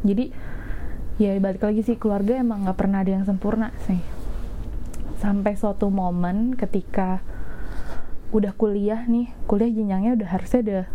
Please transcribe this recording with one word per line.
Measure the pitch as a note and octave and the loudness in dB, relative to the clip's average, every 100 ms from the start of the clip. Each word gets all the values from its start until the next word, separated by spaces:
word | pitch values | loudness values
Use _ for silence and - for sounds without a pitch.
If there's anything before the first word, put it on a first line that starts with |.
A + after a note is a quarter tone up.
| G3+ | 2
Jadi | G3 C4 - - - - - - - - - | 2 -2 -6 -6 -6 -4 -4 -2 -4 -4 0
ya | G3+ G3 | 2 2
balik | F#3+ F#3+ | 0 0
lagi | G#3 G#3 | 0 0
sih, | A3 A3+ | 0 0
keluarga | G#3+ G3+ G3 C4 | 0 0 0 0
emang | A#3+ G#3 | 0 0
nggak | F#3+ F#3+ | -2 0
pernah | F#3+ G3 | 2 2
ada | F#3+ | 2
yang | F#3+ G3 | 0 0
sempurna | F#3+ G#3 A3+ G#3+ - | 0 0 0 -2 -2
sih. | - F3+ - - - - - - - - - - - - | -2 0 -2 -4 -4 -4 -4 -6 -6 -4 -4 -4 -4 0
Sampai | G3+ G3+ G3+ | 2 2 0
suatu | G3+ G#3+ G3 G3+ | 2 0 2 0
momen | G3 F3+ F3+ F3 G3 A#3 | 2 0 0 0 2 0
ketika | B3 C#4+ G3 - - F#3 F#3 - - - - - - - - - - - | 0 2 0 0 0 2 0 -2 -2 -2 0 -2 -2 0 2 2 0 2
udah | G#3+ G3+ | 2 2
kuliah | - G#3+ G3+ G3+ A3+ A#3+ | 0 0 2 0 0 2
nih, | A#3 A#3+ - - | 0 0 -4 2
kuliah | G#3 A#3 | 2 2
jenjangnya | A3 G#3 F#3+ G#3+ | 2 0 2 2
udah | A#3+ F#3+ | 2 0
harusnya | F#3 - B3 | -2 2 2
udah | G#3+ F#3+ F#3 | 2 -2 -2